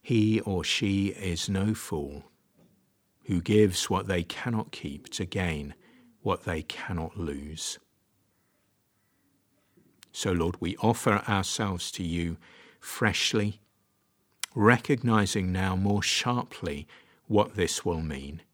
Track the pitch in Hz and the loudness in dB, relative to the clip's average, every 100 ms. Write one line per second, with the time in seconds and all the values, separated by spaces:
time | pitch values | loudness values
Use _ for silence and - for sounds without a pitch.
0 | - 117 107 110 104 92 85 - 101 98 | 2 4 4 2 0 -2 0 0 2 2
1 | 98 - 95 82 - 95 101 104 - 78 | 0 -2 -4 -4 0 0 0 -2 -4 -6
2 | 71 71 - _ _ _ _ _ _ _ | -6 -10 -16 _ _ _ _ _ _ _
3 | _ _ - 92 85 107 104 90 - 92 | _ _ -2 -2 4 6 6 4 0 0
4 | 98 90 85 - 127 113 - - - 71 | 0 -2 -2 -6 -4 -4 -4 -10 -10 -10
5 | - - 92 101 87 78 71 - - - | -12 -8 -4 -2 -2 -2 -6 -14 -20 -20
6 | - _ - 90 - 82 80 - - 90 | -20 _ -4 -2 -2 -6 -6 -10 -6 -6
7 | 82 - 80 71 73 80 - - _ _ | -6 -6 -6 -6 -10 -10 -8 -10 _ _
8 | _ _ _ _ _ _ _ _ _ _ | _ _ _ _ _ _ _ _ _ _
9 | _ _ _ _ _ _ _ _ _ _ | _ _ _ _ _ _ _ _ _ _
10 | - - 104 87 85 - 90 - 110 117 | -18 -6 0 0 0 -2 -4 0 2 2
11 | 123 101 - 101 95 - 104 90 - - | 2 2 2 0 0 -2 -2 -2 -6 -6
12 | 85 85 85 82 - - - _ - - | -4 -2 -2 -6 -12 -20 -20 _ -14 -2
13 | 110 - - 110 104 - _ _ _ _ | 0 0 0 0 0 -4 _ _ _ _
14 | _ _ _ _ - 120 107 123 - 135 | _ _ _ _ -10 4 6 6 4 0
15 | 120 110 101 104 92 92 92 92 101 101 | 4 4 4 0 0 0 0 2 2 2
16 | - - 123 123 123 - 104 71 - - | 0 0 0 -2 -4 -8 -6 -6 -10 -20
17 | _ _ - 104 104 95 85 - 90 82 | _ _ 0 2 2 0 -2 0 -2 -2
18 | 80 67 69 80 _ | -2 -6 -10 -14 _